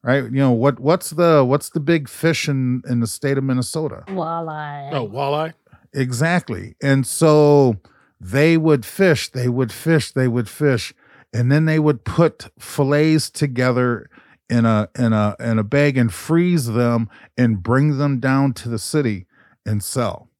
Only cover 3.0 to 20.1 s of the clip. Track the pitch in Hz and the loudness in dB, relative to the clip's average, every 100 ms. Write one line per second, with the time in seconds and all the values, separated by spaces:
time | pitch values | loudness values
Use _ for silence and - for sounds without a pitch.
3 | 113 - 139 139 135 127 120 160 156 - | -2 -4 -4 -2 -2 -2 -2 -6 -6 -8
4 | - 190 165 165 160 151 151 143 139 143 | -10 -8 -6 -6 -8 -10 -12 -12 -8 -8
5 | 110 113 139 147 160 - _ _ _ 143 | -6 -6 -4 -4 -4 -10 _ _ _ -6
6 | 127 120 160 175 - 107 92 - 139 135 | -4 -2 0 0 -2 -10 -10 -6 0 2
7 | 127 - 160 151 147 147 131 101 _ _ | 0 2 4 6 6 6 4 0 _ _
8 | _ _ 92 123 156 165 160 147 110 - | _ _ -4 2 4 4 4 2 0 0
9 | 190 147 - 131 123 123 123 - 160 165 | 2 2 -2 -4 -2 -2 -4 -4 0 0
10 | - - 127 120 110 - 147 123 - _ | 0 -2 0 0 -4 -2 0 0 -4 _
11 | _ _ _ 117 120 147 160 156 151 127 | _ _ _ -2 2 2 2 2 2 0
12 | - - 165 - - _ - - 139 147 | -4 2 2 0 -20 _ -12 -2 0 2
13 | 156 156 - - 143 123 127 123 123 113 | 2 2 -2 -4 -4 0 0 2 0 -2
14 | - _ _ _ _ 120 113 107 104 - | -8 _ _ _ _ 0 2 2 0 -2
15 | 120 110 104 101 117 110 104 143 147 131 | 0 2 0 -2 -2 -2 0 2 2 2
16 | 120 - - 165 175 175 120 113 120 117 | -2 -4 -2 0 2 0 0 0 0 0
17 | 110 - - - 123 104 87 127 151 139 | -4 -10 -14 0 0 0 0 2 2 0
18 | 143 135 131 135 139 123 120 117 - 156 | -2 -2 0 0 0 -2 -8 -8 -4 -2
19 | 135 98 90 _ _ _ - 107 98 127 | -2 -4 -10 _ _ _ -6 -6 -4 -4
20 | 113 | -4